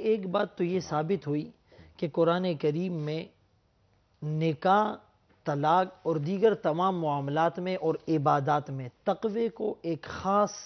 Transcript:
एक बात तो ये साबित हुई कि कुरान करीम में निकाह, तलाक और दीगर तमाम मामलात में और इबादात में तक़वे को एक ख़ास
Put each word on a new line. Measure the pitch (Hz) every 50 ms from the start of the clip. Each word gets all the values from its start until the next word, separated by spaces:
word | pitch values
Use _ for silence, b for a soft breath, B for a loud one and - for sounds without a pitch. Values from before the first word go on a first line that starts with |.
| - 220
एक | 214 220 190 185
बात | 175 202 208 196 - -
तो | 180
ये | 170 180 185 165
साबित | - 156 151 156 160 202 190 - 147
हुई | 147 151 156 - - _ b b b b b b b -
कि | - 160
कुरान | - - 165 160 170 180 185 185 170 143
करीम | - 151 147 160 180 190 175 160
में | 151 151 151 160 - - - _ _ _ _ _ _ _ _ _ _ _ _ _ _ _ _ _
निकाह, | - 151 151 156 160 165 156 143 - 185 190 208 214 208 - - - _ _ _ _ _ _ _ _
तलाक | - 147 143 143 151 165 180 185 185 185 - -
और | 160 165 156
दीगर | 143 156 196 190 190 226 202 202 -
तमाम | 165 151 165 180 190 190 175
मामलात | 165 151 143 143 139 139 143 156 165 170 170 -
में | 180 185 185 185
और | - 165 160 - - -
इबादात | 160 156 139 151 147 147 139 143 147 147 143 -
में | 139 135 131 123 - _ _ -
तक़वे | 190 175 - 226 196 226 233 226
को | 220 - 214 214 - - -
एक | 165 165 147 -
ख़ास | - - - - 185 196 202 208 196 - - -